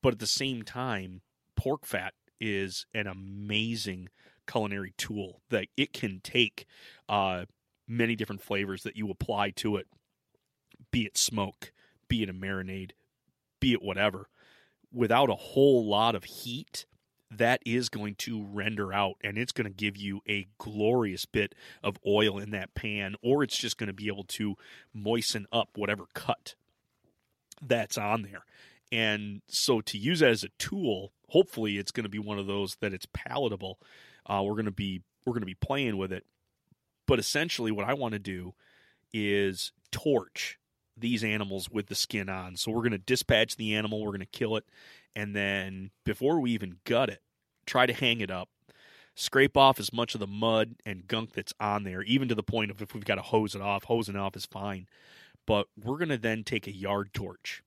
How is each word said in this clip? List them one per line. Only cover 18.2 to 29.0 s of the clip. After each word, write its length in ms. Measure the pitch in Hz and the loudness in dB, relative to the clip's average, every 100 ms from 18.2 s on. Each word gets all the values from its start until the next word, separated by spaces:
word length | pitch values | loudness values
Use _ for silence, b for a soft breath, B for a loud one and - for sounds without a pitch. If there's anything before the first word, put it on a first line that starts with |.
| - 110 | -6 -6
render 480 | 101 101 101 107 98 | -6 -4 -2 -2 -2
out, 240 | 98 98 - | 2 2 0
and 120 | 104 101 | -6 -4
it's 140 | 123 | -4
gonna 200 | - 107 | -2 -4
give 260 | 95 104 101 | -2 -4 -2
you 240 | 101 98 - | -6 -6 -4
a 180 | 101 95 _ | -4 -4 _
glorious 680 | - 104 107 123 110 90 - | -10 0 4 4 2 -2 -4
bit 280 | 113 104 - B B | 0 0 -4 B B
of 140 | 104 95 - | -4 -4 2
oil 320 | 104 107 101 | 4 4 2
in 120 | 104 | -6
that 240 | 104 92 | -6 -6
pan, 420 | - 110 104 98 104 | -6 -6 -4 -6 -4
or 200 | 120 139 | 2 4
it's 140 | 135 - | 4 0
just 220 | 117 - | -4 -4
gonna 140 | 107 | -6
be 140 | 98 104 | -4 -6
able 160 | 98 | -6
to 300 | 95 - 104 98 B B B | -8 -4 -4 -4 B B B
moisten 520 | 110 101 117 110 110 98 | -6 0 0 0 -4 -2
up 200 | 117 107 - | -2 -2 -2
whatever 280 | 101 104 87 | -2 -2 -4
cut 400 | - - - - - _ _ _ _ _ _ _ _ _ - | -10 -2 -2 -4 -20 _ _ _ _ _ _ _ _ _ -18
that's 380 | 135 117 104 - | 0 0 0 -4
on 240 | 104 113 | 0 -2
there. 220 | 101 98 _ b b b b | -2 -14 _ b b b b
And 500 | 117 | 0